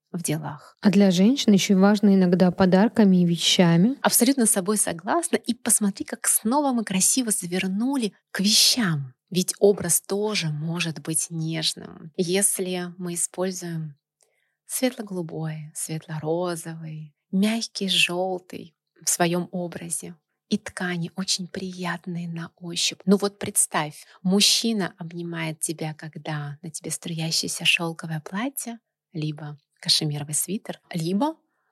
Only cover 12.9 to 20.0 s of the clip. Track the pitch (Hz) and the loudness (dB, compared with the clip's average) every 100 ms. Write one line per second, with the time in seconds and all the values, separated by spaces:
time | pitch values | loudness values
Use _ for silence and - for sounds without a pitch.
12.9 | 180 175 175 - - 190 180 175 165 156 | -8 -8 -6 -6 -4 -4 -4 -8 -6 -8
13.9 | 143 _ _ _ _ _ _ - - 254 | -12 _ _ _ _ _ _ -10 -2 -2
14.9 | 247 214 185 165 160 160 156 151 - - | -2 -10 -8 -8 -6 -6 -8 -12 -12 -8
15.9 | 160 - 156 156 170 180 165 165 165 160 | -8 -8 -8 -2 -2 -2 -6 -8 -12 -12
16.9 | 156 151 _ - 190 214 226 - - 196 | -12 -14 _ -4 0 0 0 -6 -6 -2
17.9 | - - 175 190 180 _ - - _ _ | 2 2 0 -2 -4 _ -16 -16 _ _
18.9 | _ - - 175 175 170 180 175 175 170 | _ -4 2 2 2 -2 -6 -8 -8 -8
19.9 | - | -8